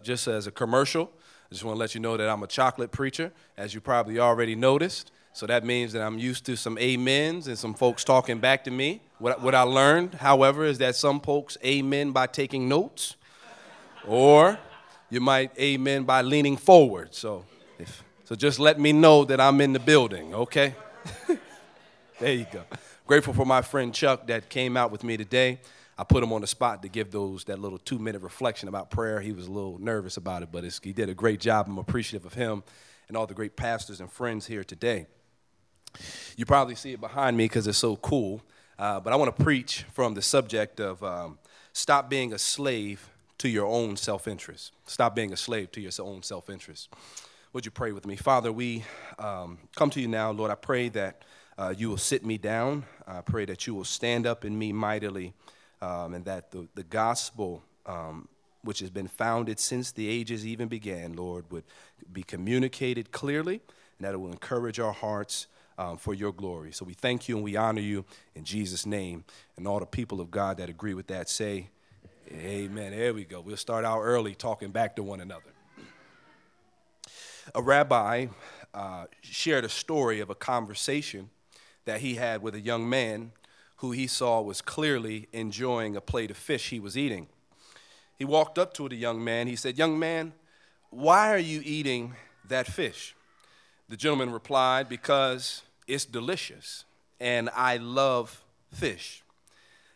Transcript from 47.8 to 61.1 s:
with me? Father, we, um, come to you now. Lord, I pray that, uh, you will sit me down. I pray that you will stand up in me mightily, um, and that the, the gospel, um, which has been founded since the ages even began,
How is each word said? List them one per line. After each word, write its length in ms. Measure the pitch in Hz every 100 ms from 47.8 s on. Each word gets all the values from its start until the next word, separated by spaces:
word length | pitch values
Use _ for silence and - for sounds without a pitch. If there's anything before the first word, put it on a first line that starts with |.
| 117
with 140 | 98 101
me? 100 | 101
Father, 340 | 139 131 117
we, 360 | 110 120 117 104 - - -
um, 380 | 107 95 87 85 - -
come 140 | 147
to 100 | 143
you 80 | 120
now. 240 | 110 110
Lord, 200 | 107 110
I 40 | 101
pray 320 | - 127 120
that, 320 | 110 95 - _ - _ -
uh, 160 | 95 95
you 120 | 113
will 80 | 95
sit 280 | - 135 110
me 120 | 107
down. 480 | 104 113 127 147 127 - -
I 140 | 90
pray 240 | - 113
that 240 | 98 92 -
you 80 | 101
will 80 |
stand 420 | 92 - 120 120 117
up 200 | 117 104
in 120 | 107
me 140 | 107
mightily, 640 | 104 107 107 104 95 90 - - _ _ -
um, 320 | 90 87 85
and 100 | 87
that 280 | 90 95 -
the, 180 | 92 82 -
the 80 |
gospel, 800 | 85 110 110 120 - 110 95 85 _ _ -
um, 440 | 87 80 78 - _ _ _
which 180 | 110 101
has 100 | 95
been 200 | 95 95
founded 500 | - 113 117 110 107
since 320 | - 123 127
the 160 | - 107
ages 380 | 117 117 113 110
even 240 | 113 113
began, 480 | 113 104 87 85